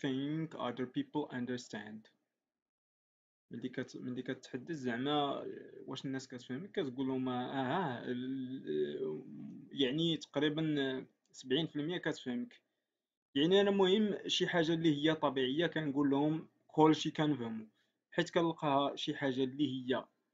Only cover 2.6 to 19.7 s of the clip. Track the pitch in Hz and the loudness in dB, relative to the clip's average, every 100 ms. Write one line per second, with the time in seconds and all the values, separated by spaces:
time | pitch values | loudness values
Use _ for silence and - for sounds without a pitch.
2.6 | _ _ _ _ _ _ _ _ _ 117 | _ _ _ _ _ _ _ _ _ -8
3.6 | 127 123 127 - 127 123 127 131 - 127 | -8 -6 -8 -8 -8 -8 -6 -8 -8 -10
4.6 | 127 165 127 117 135 147 143 - - - | -8 -6 -4 -2 0 2 0 -2 -6 -10
5.6 | - - - 135 143 135 131 127 123 127 | -14 -16 -10 -8 -6 -6 -6 -14 -8 -8
6.6 | 202 - 147 127 135 131 131 123 123 139 | -6 -2 -2 -2 -2 0 0 -2 -2 -2
7.6 | 131 165 170 120 127 123 127 135 127 131 | 0 0 0 -4 -4 -4 -4 -6 -6 -8
8.6 | 147 76 73 147 - 76 73 71 71 62 | -4 -2 -2 -2 -4 -6 -10 -14 -14 -14
9.6 | - 139 131 143 170 156 - 143 151 151 | -14 0 0 2 0 0 -2 0 0 0
10.6 | 160 147 135 131 - _ _ - 131 135 | 0 0 0 -2 -8 _ _ -18 -2 0
11.6 | 160 147 147 175 170 143 - 120 123 - | 0 -2 -4 -2 -4 -4 -4 -6 -6 -12
12.6 | _ _ _ _ _ _ _ 139 156 196 | _ _ _ _ _ _ _ 2 6 6
13.6 | 202 196 185 202 214 165 175 - 170 180 | 6 4 6 6 4 0 -2 0 2 2
14.6 | 160 165 165 143 151 156 147 135 127 143 | 2 4 4 4 4 4 2 2 2 2
15.6 | 170 165 156 135 143 139 151 156 - _ | 0 0 -2 2 4 4 4 0 -4 _
16.6 | _ - 156 151 139 135 151 135 117 113 | _ 6 8 8 2 0 2 2 -2 -6
17.6 | 110 _ _ _ _ - 165 185 165 165 | -10 _ _ _ _ -2 0 2 2 0
18.6 | 156 139 233 - - 147 143 127 135 135 | 2 4 2 -2 -6 -2 -2 0 0 0
19.6 | 147 | -2